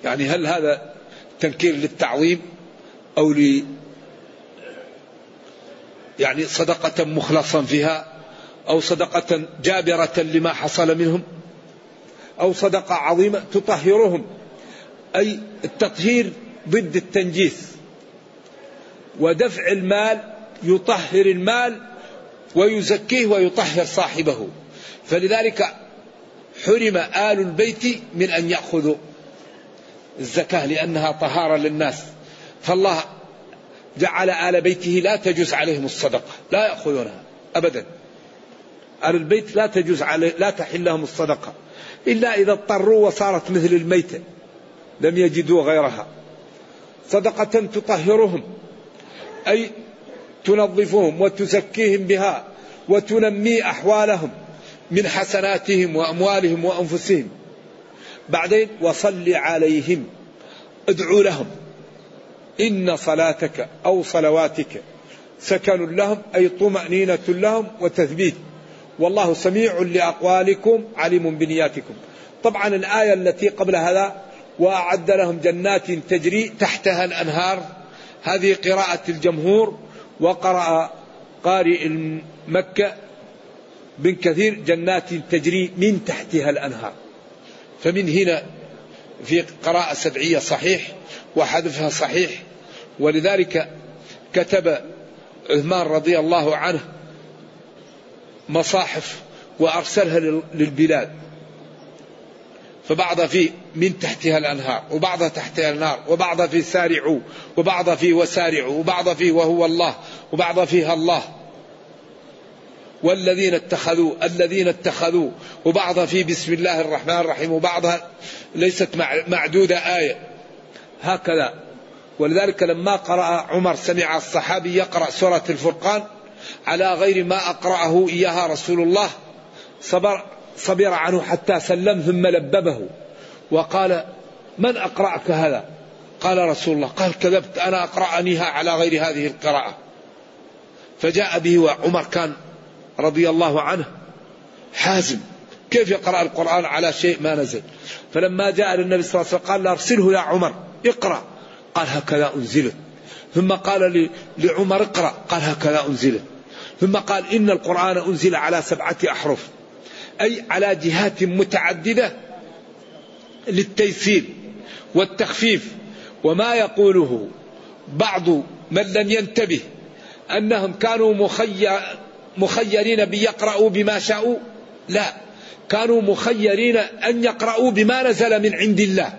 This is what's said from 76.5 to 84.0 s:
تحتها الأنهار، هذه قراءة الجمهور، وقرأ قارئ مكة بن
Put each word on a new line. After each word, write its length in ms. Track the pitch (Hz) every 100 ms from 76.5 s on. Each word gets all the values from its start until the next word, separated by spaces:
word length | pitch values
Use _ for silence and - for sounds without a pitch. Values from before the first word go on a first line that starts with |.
| -
تحتها 460 | 190 - 196 175
الأنهار، 600 | 180 170 165 156 180 190 - - - - - -
هذه 320 | - 190 190
قراءة 460 | 190 170 190 190 175 -
الجمهور، 720 | 160 165 160 165 208 220 - - - - -
وقرأ 720 | 165 180 185 180 170 165 160 - - - - -
قارئ 440 | 175 190 170 175 156 160 156 156 156 - -
مكة 460 | 170 185 - 202 - - - - - - - - - -
بن 160 | -